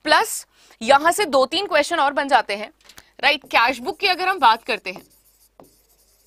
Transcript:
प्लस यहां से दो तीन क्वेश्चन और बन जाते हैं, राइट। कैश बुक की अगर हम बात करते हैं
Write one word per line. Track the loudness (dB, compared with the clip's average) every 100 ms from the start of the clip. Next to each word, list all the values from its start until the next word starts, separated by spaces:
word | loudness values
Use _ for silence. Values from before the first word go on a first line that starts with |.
प्लस | 0 0 0 -8 -14 _ _ -10
यहां | 2 4 4
से | 0 0
दो | 0 0
तीन | -2 0
क्वेश्चन | 0 0 0
और | 0
बन | -2 2
जाते | 2 0 -8
हैं, | -8 _ _ -20 _ -4
राइट। | -2 -2 0
कैश | 2 2 -2
बुक | -8 -6
की | -4
अगर | -2 -4
हम | 2
बात | 2 2
करते | -4 -8 -8
हैं | -16 -20 _ _ _ _ _ -20 _ _ _ _ _